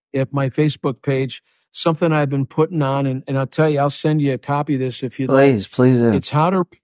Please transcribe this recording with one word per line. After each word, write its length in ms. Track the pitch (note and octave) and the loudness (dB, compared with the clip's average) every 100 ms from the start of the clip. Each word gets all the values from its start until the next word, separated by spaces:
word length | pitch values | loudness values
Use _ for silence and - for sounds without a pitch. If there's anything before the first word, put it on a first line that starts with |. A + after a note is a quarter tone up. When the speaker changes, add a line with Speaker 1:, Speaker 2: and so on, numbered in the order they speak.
| _ | _
Speaker 1:
at 180 | C3+ C3 | -6 -4
my 160 | C#3 C3+ | -2 -2
Facebook 540 | - D3+ - D3+ B2+ | 0 -2 0 -6 -4
page, 400 | C#3+ C3+ C3 - _ _ _ | -4 -2 -4 -8 _ _ _
something 400 | - E3+ D#3 E3+ | -4 -2 0 0
I've 200 | D#3 C#3+ | 0 0
been 160 | C#3 C3+ | -2 -4
putting 340 | - D#3+ E3+ | -2 -2 0
on, 240 | C3+ C#3 | -2 0
and, 180 | C#3 C3 C#3 | -2 -4 -4
and 120 | C3+ | -4
I'll 80 | C3 | -4
tell 220 | - D#3 | 0 0
you, 100 | C#3+ | 2
I'll 120 | C#3+ | -2
send 320 | - D#3 D3+ | -2 -2 0
you 100 | C#3+ | 0
a 60 | B2 | -2
copy 360 | - C#3+ C#3+ | -4 -4 -2
of 60 | C3+ | -4
this 220 | C3 - | -4 -6
if 180 | B2 - | -10 -6
you'd 80 | C3 | 2
like. 240 | C3+ C#3 | 6 6
Speaker 2:
Please, 160 | A2+ F#2+ | 4 -2
please 300 | - B2+ B2 | 2 4 6
do. 120 | A#2 | 4
Speaker 1:
It's 180 | C#3 - | 2 0
how 180 | D3 E3+ | 0 2
to 120 | F#3+ | 0
read 200 | F3 _ | -4 _